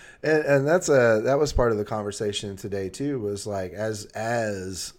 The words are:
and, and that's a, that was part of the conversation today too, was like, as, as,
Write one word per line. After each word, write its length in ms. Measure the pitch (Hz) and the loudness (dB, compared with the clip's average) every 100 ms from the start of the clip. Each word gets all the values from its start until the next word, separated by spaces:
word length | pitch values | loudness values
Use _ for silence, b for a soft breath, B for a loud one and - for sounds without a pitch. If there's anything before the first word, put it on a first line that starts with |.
| B B | B B
and, 220 | 147 156 147 | 2 2 4
and 220 | 143 139 | 4 4
that's 220 | 180 170 | 2 4
a, 320 | 139 120 110 120 | 6 6 4 4
that 140 | 143 | 2
was 140 | 143 | 2
part 180 | - 120 | 2 2
of 60 | 107 | 2
the 60 | 104 | -2
conversation 680 | 110 104 - 104 101 104 98 | -4 -6 -4 -4 -4 -6 -10
today 320 | 104 98 95 | -6 -6 -6
too, 300 | - 143 135 | -6 -4 -4
was 280 | 101 101 110 | -4 -6 -6
like, 260 | 101 92 | -6 -6
as, 320 | 90 110 104 98 | -6 -6 -6 -10
as, 840 | 104 113 120 107 98 95 90 - | -8 -4 -2 -2 -4 -8 -10 -12